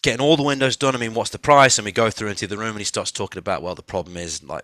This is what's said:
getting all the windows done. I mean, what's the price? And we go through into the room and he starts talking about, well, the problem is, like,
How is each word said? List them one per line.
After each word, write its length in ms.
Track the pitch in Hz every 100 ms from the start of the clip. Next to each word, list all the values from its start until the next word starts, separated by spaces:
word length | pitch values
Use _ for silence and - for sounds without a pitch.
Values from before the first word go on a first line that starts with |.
getting 200 | 143 117
all 160 | 139 156
the 60 |
windows 340 | 143 139 131 120
done. 180 | 139 127
I 40 |
mean, 140 | 117
what's 160 | 113 -
the 100 | -
price? 380 | - 143 135 -
And 80 | 104
we 60 |
go 180 | 98 113
through 200 | - 107
into 180 | 98 98
the 100 | 101
room 140 | 113
and 80 | 107
he 60 | 101
starts 260 | - 90
talking 280 | - 101 95
about, 220 | 90 87
well, 140 | 85 85
the 80 |
problem 340 | - 95 85 87
is, 260 | 85 76
like, 200 | 71 78